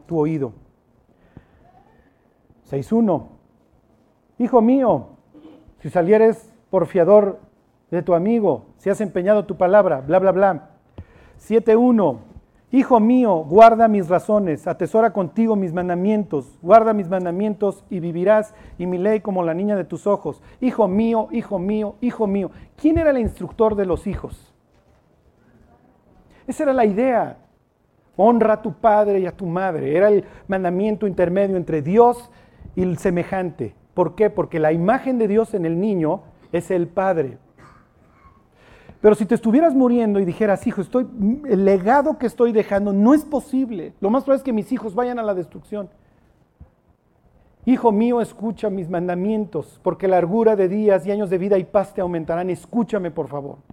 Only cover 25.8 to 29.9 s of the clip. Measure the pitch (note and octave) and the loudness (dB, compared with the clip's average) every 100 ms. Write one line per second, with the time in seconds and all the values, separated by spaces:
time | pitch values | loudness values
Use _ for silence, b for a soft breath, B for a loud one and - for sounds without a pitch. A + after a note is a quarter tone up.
25.8 | _ _ _ _ _ b - B3+ D4+ C4 | _ _ _ _ _ b -14 -4 -2 2
26.8 | A3 F#3+ C4 A3+ D3 B2 _ _ _ _ | 0 0 0 0 -4 -8 _ _ _ _
27.8 | _ _ _ - G#3+ A#3 G#3+ G#3+ A3 - | _ _ _ 2 4 4 2 0 -4 -2
28.8 | A#3 G#3 G#3 G3 F3+ - F#3 F3 F#3+ D#3 | 2 2 2 0 -2 -6 -8 -4 -4 -4
29.8 | C3+ | -2